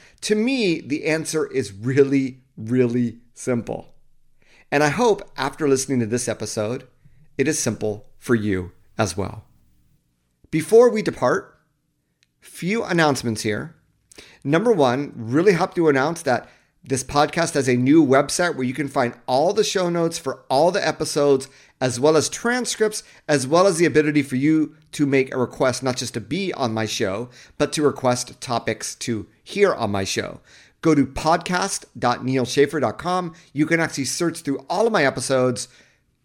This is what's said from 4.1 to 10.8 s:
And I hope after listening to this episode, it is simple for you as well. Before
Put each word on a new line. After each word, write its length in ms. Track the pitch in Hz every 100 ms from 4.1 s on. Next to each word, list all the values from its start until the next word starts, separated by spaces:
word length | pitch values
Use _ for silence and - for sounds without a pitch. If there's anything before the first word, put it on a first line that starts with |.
| _ _ _ _ _ -
And 140 | 143
I 60 | 147
hope 420 | 143 240 196 - -
after 320 | 135 - 147
listening 320 | 135 131 131
to 40 | 110
this 220 | 120 123
episode, 580 | 107 107 - 107 127 - _ - - - -
it 100 | 135
is 100 | 151
simple 520 | 123 107 107 104 - -
for 180 | - 120
you 380 | 104 92 90 - _ -
as 180 | 107 104
well. 300 | 95 110 - _ _ _ _ _ _ _ _ _ -
Before 380 | 160 160 226